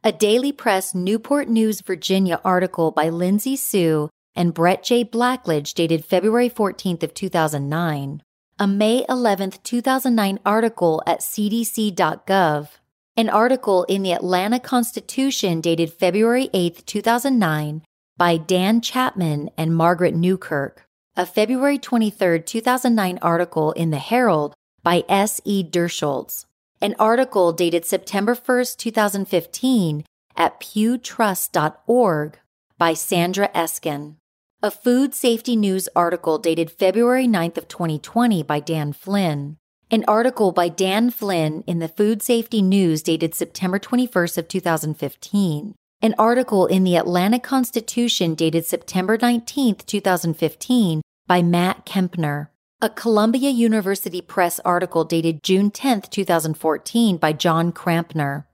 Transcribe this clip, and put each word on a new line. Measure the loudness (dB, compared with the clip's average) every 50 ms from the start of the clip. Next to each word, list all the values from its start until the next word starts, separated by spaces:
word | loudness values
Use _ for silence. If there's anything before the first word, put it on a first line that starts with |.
| 0
a | -2
Daily | 0 0 0 2 2 2 0 -2
Press | -6 -2 0 0 0 0 -2 -4 -6
Newport | -4 -2 -2 -2 -2 0 0 -2 0 0 0
News, | 0 2 2 2 0 -4
Virginia | -6 -8 -8 -6 -2 0 0 2 2 2 0 0 0
article | 0 2 2 0 -2 -2 0 -2 0
by | 2 0 0 0
Lindsay | 0 -2 0 0 0 0 -2 -4 -4
Sue | -4 -6 -2 0 2 2 2 2 0 -2 -6 _ _ _ _ _
and | 0 0 0 0
Brett | 2 2 2 2 0 0
J. | 0 0 0 0
Blackledge | -2 -2 -2 0 0 -2 -2 -2 -2 -2 -2 -2 -4 -2
dated | -2 0 0 0 -2 0
February | 0 0 2 2 2 2 2 0 0
fourteenth | 0 -2 -2 -2 -2 -4 -6 -6 -4 -4
of | -6 -8
two | -6 -8 -8 -4
thousand | 0 0 0 0 -2 -4 -4 -4
nine, | -4 -2 -2 -2 -4 -4 -6 -8 -12 -14 _ _ _ _ _ _ _ -2
a | -2
May | 0 0 0 2 2 2 0 0 -2
eleventh, | -2 0 0 0 0 0 -2 -8 -8 -12 _
two | -6 -4 -2
thousand | 0 0 0 0 0 0 2
nine | 2 2 0 -2 -2 _
article | 0 2 2 2 0 0 2 2 2 2 2 0
at | 0 -2 -2
C | -2 -8 -4 -2 -2 0
D | 0 -2 -2
C | -4 -2 -2 -2 -2
dot | 0 0 0 0 0 -6 _ 0
gov, | 2 2 4 2 0 -2 -6 -10 -18 _ _ _ _ _ _ _ _
an | 0 0 2
article | 2 2 4 4 2 0 2 2 2 2 2
in | 0 -2 -2 0
the | -2
Atlanta | -2 -2 0 0 0 0 0 0 -2 -2
Constitution | -2 0 0 0 0 0 -6 -10 -12 -8 -4 -2 -2 -2 -2 -2 -2 0 0 0
dated | 0 0 0 0 0 -2
February | -2 0 0 0 2 4 2 4 2 2 0 0 0
eighth, | 0 0 -2 -4 -6 _
two | -8 -8 -2
thousand | 0 0 0 0 0 0 2 2
nine, | 2 2 0 -2 -4 -6 -8 -10 -12 _ _ _ _ _ _
by | 0 2 2 2
Dan | 0 0 0 0 2 2 2 2 0
Chapman | 0 -2 -4 -2 -2 -2 -2 -2 -2 -2 -2 -2 -6 -8 _ -4
and | -2 0 2
Margaret | 2 4 2 2 2 2 0 0
Newkirk, | 2 0 0 0 -2 -4 -4 -4 -4 -4 -6 _ -16 _ _ _ _ _ _ _
a | -6 -6
February | -2 0 0 0 0 0 0 0 0 0
twenty-third, | -2 -4 -2 0 2 2 0 0 0 2 2 2 0 -2
two | -4 -6 -2
thousand | 0 0 -2 2 2 2 2
nine | 2 2 -2 -4 -2
article | 0 0 2 2 0 -2 -2 -2 -2 -2
in | 0 -2 -2 -2
the | -2 -4
Herald | -4 -2 0 2 4 4 2 2 0 -4 -6 _ _ _ _ _ _
by | 2 2 2 2 2
S | 0 2 2 0 -2 -6 _
E | -2 -2 -2 -2
Derschultz, | -2 -2 -2 -2 -2 -2 -4 -2 -2 -2 -4 -6 -10 -14 -16 -16 _ _ _ _ _ _ _
an | -4 -4 0 2
article | 2 4 4 2 0 0 2 2 2 2
dated | 2 2 0 0 0 0 -2
September | -2 -4 -4 -4 -4 -4 -2 0 0 -2
first, | -2 0 0 0 0 0 -2 -6 -8
two | -8 -4
thousand | 0 0 0 0 0 -4 -4
fifteen, | 0 -2 -2 -2 -2 -12 -4 0 2 2 2 2 2 -2 -4 -8 _ _ _ _ _ _
at | 0 0 0 0 -4
pewtrust | -20 -6 -2 0 0 2 0 -2 -6 -12 -2 0 0 0 0 -2 -6 -2
dot | 0 0 0 0 -2 -6 _ 0
org | 2 4 4 4 2 0 -2 -6 -10 _ _ _ _ _ _ _ _ _
by | 2 2 2
Sandra | 0 -2 -2 0 2 2 0 0 0 -2 0
Eskin, | 0 -2 -2 -2 -4 -6 -6 -6 -6 -6 -10 -14 -18 _ _ _ _ _ _ _ _ _
a | -6 -6
Food | -6 -2 0 2 4 4 2 0 -2
Safety | 0 0 0 0 0 -2 -2 0
News | 2 2 2 0 -2 -4 -2 _
article | 0 0 0 0 -2 -2 -2 -2 0
dated | 0 -2 0 0 -2 -4
February | -2 0 0 2 4 4 2 2 2 2 2
ninth | 2 2 2 0 -2 -4 -8
of | -12 _
twenty | -8 -6 -4 -4 -4 -6
twenty | -8 -4 0 0 2 2 2 0
by | 0 -2 -4 -4
Dan | -2 -4 -4 -4 -4 -4 -8
Flynn, | -10 -8 -4 -2 0 0 0 -2 -4 -6 -8 -12 _ _ _ _ _ _ _
an | -2 0 2 2
article | 2 2 2 0 2 2 0 2
by | 4 2 0 0
Dan | 0 -2 -2 0 2 2 0 0
Flynn | -2 -4 -4 -2 0 0 0 0 -2 -6 -6
in | -4 -4 -4
the | -4 -6
Food | 0 0 2 2 2 -2
Safety | 0 0 0 0 0 -2 0 2
News | 2 4 4 4 4 4 2 0
dated | 0 -2 0 0 0 -2 -2
September | -4 -8 -8 _ -6 -4 -2 -2 -4
twenty-first | -4 -2 -2 0 0 0 0 0 0 0 -2 -6
of | -6 -4
two | -6 -4
thousand | -2 0 -2 0 -2 -6 -6
fifteen, | -4 -6 -8 -8 _ -12 -4 0 0 2 2 0 -2 -6 -10 -14 _ _ _ _ _
an | -2 0 2
article | 2 2 2 2 0 0 0 2 2 2
in | 4 4 2 2
the | 4 2
Atlanta | 2 0 0 0 0 2 2 0 0
Constitution | -2 -2 -2 -2 -2 -2 -4 -6 -6 -4 -4 -2 0 0 0 0 0 -2 0
dated | 0 0 0 0 0 -2
September | -2 -6 -6 -6 -4 -4 -2 0 0 0 2
nineteenth, | 2 0 0 0 -4 -6 -4 0 0 0 0 0 -6
two | -6 -6 -2
thousand | 0 0 0 2 0 -2 -2
fifteen | 0 -2 -2 -2 _ -2 0 2 2 4 2 0 -2 -4 _ _ _ _
by | 0 2 2
Matt | 4 4 4 2 2 0 -2 -6 _
Kempner, | -6 -2 -2 -2 -2 -2 -4 -4 -2 -4 -6 -8 -12 _ _ _ _ _ _
a | -4 -4
Columbia | -4 -4 -2 2 2 4 4 2 2 2 0 0
University | 2 2 2 4 2 2 0 -2 -4 -4 -4 -8 -8 -8
Press | -10 -6 0 0 0 0 0 -2
article | -2 0 0 0 0 0 0 -2 0
dated | 2 0 0 0 0 -2 -2
June | 0 2 2 2 2 0
tenth, | -2 -2 0 0 0 0 -2 -6
two | -6 -6 -2
thousand | 0 0 0 0 -2 -6
fourteen | -2 0 -2 -2 -2 _ -4 0 2 2 2 2 2
by | 0 -2
John | -2 0 0 0 2 2 0 -2
Crampner | -4 -4 -4 -2 -2 -2 -2 _ -4 -4 -4 -4 -4 -8 -12 _